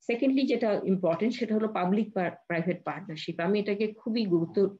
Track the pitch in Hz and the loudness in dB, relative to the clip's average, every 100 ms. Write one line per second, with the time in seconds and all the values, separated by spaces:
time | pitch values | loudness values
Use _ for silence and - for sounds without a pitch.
0 | - 233 269 269 262 240 226 202 - 190 | -6 0 2 2 2 2 2 0 2 2
1 | 180 165 220 - 220 214 214 196 180 208 | 2 2 0 -2 -2 0 0 0 2 2
2 | 214 - 175 - _ 170 170 175 - 147 | 0 0 -2 -4 _ -2 -2 -2 -4 -8
3 | 196 156 - 170 170 208 208 202 214 214 | -8 -10 -8 -4 0 0 0 -2 -2 -4
4 | - 226 208 170 165 - 196 | -4 -2 2 2 2 2 0